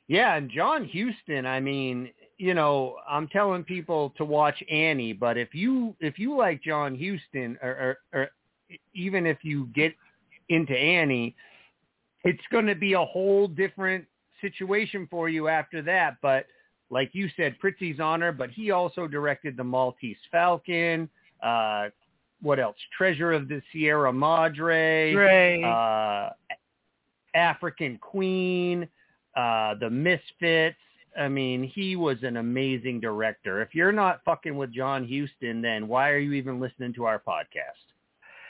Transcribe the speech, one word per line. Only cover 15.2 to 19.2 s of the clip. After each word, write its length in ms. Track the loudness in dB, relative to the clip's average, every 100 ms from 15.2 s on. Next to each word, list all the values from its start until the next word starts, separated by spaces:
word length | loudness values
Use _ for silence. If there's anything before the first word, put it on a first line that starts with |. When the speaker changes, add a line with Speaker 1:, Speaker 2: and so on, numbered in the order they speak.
| -2
Speaker 1:
you 200 | 0 2
after 320 | 0 0 -6
that. 340 | 0 2 2 0
But 260 | 2 2 0 _ _ _ -6
like 200 | -4 -2
you 160 | -2 -6 -2
said, 200 | -4 -2
Prizzi's 420 | -4 -2 -6 -4
Honor, 320 | -2 0 0
but 180 | -2 -6
he 220 | -6 0
also 340 | 0 0 -2 -6
directed 500 | -2